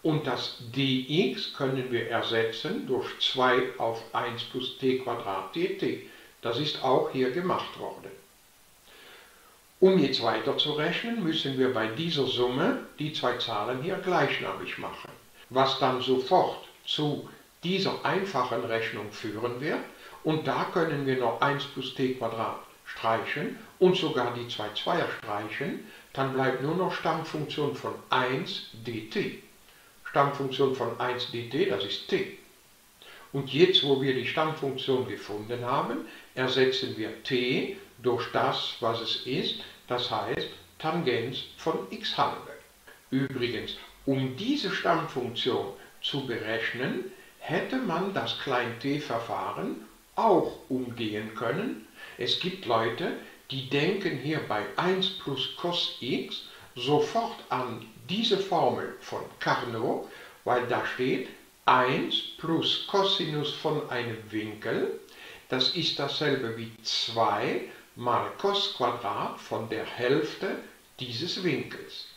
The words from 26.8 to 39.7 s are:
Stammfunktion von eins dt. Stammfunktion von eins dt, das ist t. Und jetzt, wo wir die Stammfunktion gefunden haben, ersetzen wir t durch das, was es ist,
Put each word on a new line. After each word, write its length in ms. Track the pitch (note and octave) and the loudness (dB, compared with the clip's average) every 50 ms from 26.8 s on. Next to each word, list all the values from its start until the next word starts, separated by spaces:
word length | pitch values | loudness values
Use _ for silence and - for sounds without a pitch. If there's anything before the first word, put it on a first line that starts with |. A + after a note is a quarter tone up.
| F#3 E3 - | 0 0 0
Stammfunktion 800 | - - E3+ D#3+ E3 D#3+ - - D#3 C#3+ - - D3+ C#3+ C3+ - | 0 0 0 0 0 -2 -4 -4 -4 -4 -4 -2 0 0 0 -2
von 200 | - - - - - - - | -4 -6 -6 -6 -8 -4 0
eins 560 | B2 B2+ B2+ B2 C3 D3 F#3 - - - - - | 0 2 2 2 0 -2 -2 -4 -6 -10 -10 -12
dt. 720 | - A2+ A2+ B2 A2+ G#2+ - - - G#3 D#3+ F#2 - - - - - - - - - - - - - - - | -16 -10 -8 -6 -6 -6 -6 -4 -2 -2 -2 -2 -4 -8 -16 -20 -20 -20 -20 -20 -20 -20 -20 -20 -20 -18 -14
Stammfunktion 680 | - - D3+ C#3 C#3 - - C#3 C3 C3 - C#3 B2+ B2+ | 0 4 4 4 4 2 -2 -2 -2 2 4 4 4 4
von 260 | - A#2 A2+ A2 - | 0 -2 -2 -2 -2
eins 300 | B2+ B2 A#2+ - - - | -2 -2 -2 -2 -4 -4
dt, 400 | A#2+ A#2+ A#2 A#2 B2+ D3 G3 - | -4 -6 -6 -2 2 2 2 2
das 140 | - G2 G2 | 2 0 -2
ist 240 | G2+ - - - - | -4 -4 -6 -2 0
t. 280 | - D#3 - - - - - - - - - - - - - - - - - - - - - - | 0 0 0 -4 -8 -16 -20 -20 -20 -20 -20 -20 -20 -20 -20 -20 -20 -20 -20 -20 -18 -20 -16 -4
Und 180 | - C#3 C3 - B2+ | -4 -4 -2 0 6
jetzt, 280 | C#3+ F3+ F3+ F#3+ - C3+ | 6 8 8 8 4 6
wo 180 | C#3+ C3+ C3 | 6 4 6
wir 100 | C#3 C3+ | 6 2
die 140 | B2+ B2 A#2 | 2 2 0
Stammfunktion 840 | A#2 - D#3+ D#3 D#3 D3+ - C#3+ C3+ B2+ - - C#3 C3 B2+ B2 G2+ | 0 2 2 2 2 0 -2 -2 -2 -2 -2 2 2 2 2 2 -2
gefunden 560 | G#2 G2 - - G2+ G#2 G#2+ G#2+ A#2+ A#2+ A#2+ | -6 -10 -8 -8 -8 -8 -4 -4 -4 -4 0
haben, 400 | A#2+ C3+ D3+ F3 G#3 C4+ D#4+ D#4+ - - - - - - | 0 0 0 0 0 -4 -6 -6 -10 -14 -18 -20 -10 -2
ersetzen 640 | B2+ C3 C3 C3 C3+ C3 C3 - - C3 A#2+ A2 G#2+ | 0 0 2 6 6 6 6 4 0 -2 -4 -4 -4
wir 240 | A2 G#2+ - - | -4 -6 -6 -10
t 560 | - - C3+ B2 B2 B2 C#3+ G3+ - - - - - - - - | -4 0 0 2 2 2 2 2 0 -2 -6 -10 -14 -20 -20 -2
durch 280 | - B2+ A#2 A#2 - - | 2 2 2 2 0 0
das, 420 | - A2+ A#2 C#3 C#3 - - - - - | 0 2 2 2 2 0 -4 -6 -4 0
was 200 | A#2+ A2+ A2+ A2+ | 0 0 0 0
es 240 | A2+ - - - - | -2 -2 -2 -2 -2
ist, 360 | B2+ C3+ F3 A#3 - - - - - | -2 -2 0 0 -2 -4 -6 -10 -14